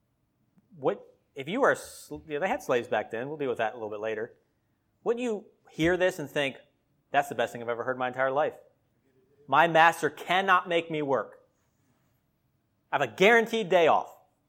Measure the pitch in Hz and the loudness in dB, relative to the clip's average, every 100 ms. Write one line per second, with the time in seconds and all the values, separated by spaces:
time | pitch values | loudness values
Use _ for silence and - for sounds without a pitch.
0 | _ _ _ _ _ _ _ 175 135 202 | _ _ _ _ _ _ _ -4 -4 -4
1 | - _ _ 139 135 233 220 131 - - | -12 _ _ -12 -6 0 2 2 -4 -20
2 | - 151 160 147 190 - - 123 107 110 | -16 -16 -8 -4 -4 -4 0 0 0 -4
3 | 107 110 135 156 139 117 110 120 107 107 | -2 -8 -8 -6 -6 -2 -4 -4 -10 -6
4 | 110 107 117 _ _ _ _ _ _ _ | -6 -6 -8 _ _ _ _ _ _ _
5 | - 233 247 208 - _ _ - 165 180 | -6 -4 -4 -6 -10 _ _ -2 0 2
6 | 185 180 143 151 139 - _ _ _ _ | 0 0 -6 -4 -4 -6 _ _ _ _
7 | _ 139 147 120 113 120 117 117 117 127 | _ -2 0 -4 -4 -4 -8 -6 -4 -4
8 | 127 127 135 139 147 - _ _ _ _ | -6 -2 -2 0 -2 -6 _ _ _ _
9 | _ _ _ _ - 139 170 160 165 165 | _ _ _ _ 0 2 4 6 6 4
10 | 147 - - 180 196 180 190 170 165 156 | -4 -4 -2 0 2 2 2 -4 -2 -6
11 | 143 127 101 - _ _ _ _ _ _ | -2 -2 -4 -14 _ _ _ _ _ _
12 | _ _ _ _ _ _ _ _ _ 139 | _ _ _ _ _ _ _ _ _ -4
13 | 131 107 196 233 220 226 185 175 156 101 | -4 4 6 6 2 -4 2 4 6 4
14 | - - _ _ | 0 -16 _ _